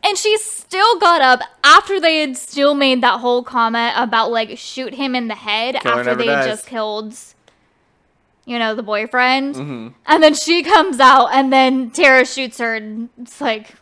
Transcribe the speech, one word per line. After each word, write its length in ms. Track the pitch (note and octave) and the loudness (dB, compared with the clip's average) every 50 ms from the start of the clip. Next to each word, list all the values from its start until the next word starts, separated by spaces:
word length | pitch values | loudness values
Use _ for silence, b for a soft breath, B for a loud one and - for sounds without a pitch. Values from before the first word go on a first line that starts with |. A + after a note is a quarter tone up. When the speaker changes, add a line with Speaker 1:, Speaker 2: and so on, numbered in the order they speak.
| - | -2
Speaker 1:
And 160 | G4+ G#4 F#4 | -2 -4 -2
she 180 | - G#4+ G#4+ | 0 0 0
still 600 | G#4+ - - - - - _ - F#4 G4+ A4+ A#4+ F4 | 0 -2 -6 -10 -12 -12 _ -2 0 2 2 2 2
got 240 | F4+ F4 F4 E4 C#4 | 2 2 4 4 4
up 180 | B3+ B3+ B3 - - _ _ - | 4 2 2 0 -12 _ _ 4
after 340 | C#4 D4+ B3 - - G4 F#4+ | 6 6 6 6 2 -6 0
they 220 | D#4 E4 D#4+ D#4 | 0 0 0 0
had 160 | D4+ C#4+ B3+ | -2 -4 -6
still 380 | - - - - C#4+ C#4 C#4+ D4 | -10 -12 -10 -4 0 0 2 2
made 280 | C#4 C#4 C4+ C4 B3+ A#3+ | 2 2 0 2 2 2
that 180 | B3 - B3 | 0 0 0
whole 220 | A#3 B3 A#3+ B3 B3 | -2 -2 -2 -2 -4
comment 520 | - - B3 A#3 A3+ A3+ A#3 A#3 A#3 - | -4 -2 -2 -2 0 0 -2 -2 -2 -2
about, 340 | - C4 A#3 G#3+ A3+ A3+ A3+ | -2 -2 0 0 0 0 0
like, 280 | A#3 A#3 A3+ G#3 - A#3+ | -2 -4 -4 -4 -8 -16
shoot 340 | - - - C4 C4 A#3 - | -16 -16 -12 -10 -10 -10 -8
him 220 | B3+ C#4 C4+ B3+ | -8 -8 -6 -6
in 140 | B3+ A#3+ A3+ | -6 -6 -8
the 60 | G#3+ | -10
head 420 | G#3 - G#3+ G#3 A3 A3+ B3 C4 - | -10 -6 -6 -4 -4 -4 -4 -6 -4
Speaker 2:
Killer 140 | - - A#3 A#3+ | -2 -2 -2 -2
Speaker 1:
after 40 | B3 B3 | 0 -2
Speaker 2:
never 120 | B3 B3 A#3+ | -2 -2 -2
Speaker 1:
they 40 | - | -2
had 120 | C#3+ C#3+ C3+ | 0 -2 -2
Speaker 2:
dies. 20 | |
Speaker 1:
just 200 | C3 B2+ - - | -2 -4 -8 -10
killed, 500 | - B3+ A3+ A3 G#3+ G#3+ G#3+ A3 G#3+ G#3 - - - _ _ _ _ _ _ _ _ _ _ _ _ _ _ _ _ _ _ _ _ _ _ _ | -12 -8 -8 -8 -6 -8 -10 -10 -12 -16 -18 -20 -20 _ _ _ _ _ _ _ _ _ _ _ _ _ _ _ _ _ _ _ _ _ _ _
you 140 | - A#3+ A#3+ | -10 -6 -4
know, 160 | A3+ A3 A3 | -4 -4 -4
the 80 | G#3 A#3 | -6 -6
boyfriend. 720 | G3 G#3+ G#3 G#3+ A#3 - B3 B3 B3+ B3+ C4+ C4+ C#4 C#4+ | -6 -6 -6 -6 -4 -2 0 2 2 0 0 -2 -6 -8
Speaker 2:
Mm-hmm. 340 | C4 C3+ D3 C#3 A#2+ A2 A#2 - _ _ | -8 -10 -10 -10 -10 -12 -14 -18 _ _
Speaker 1:
And 180 | - D4+ E4+ D#4 | 0 2 6 6
then 120 | D4+ D4 | 4 4
she 280 | D4+ - - E4+ F4 D4 | 2 -2 0 0 0 2
comes 380 | E4 G4+ F4 D#4 F#4+ C#4+ A#3+ | 2 2 2 2 2 0 4
out, 280 | C4+ B3+ C4+ C#4 B3+ - - | 6 6 8 6 4 4 2
and 180 | C4 C4+ C4 | 0 0 2
then 400 | C4 C4 C4 C4 C4 C4 C4 A#3 | 4 4 4 4 2 -2 -4 -6
Tara 360 | - - F4 C#4 C4 C4 B3+ | -4 2 4 6 6 6 4
shoots 320 | C4 - C4+ C4+ B3 - - | 2 -2 -8 -8 -8 -8 -8
her, 160 | A#3+ A#3 A3+ | -6 -6 -6
and 340 | A3 G#3+ G#3+ G#3+ A3 A3+ A#3+ _ _ | -8 -10 -12 -12 -12 -12 -14 _ _
it's 220 | B3 A#3 - - | -20 -20 -14 -8
like 360 | C#4+ B3+ A3 G#3+ A3 - - _ | -6 -6 -6 -6 -8 -18 -20 _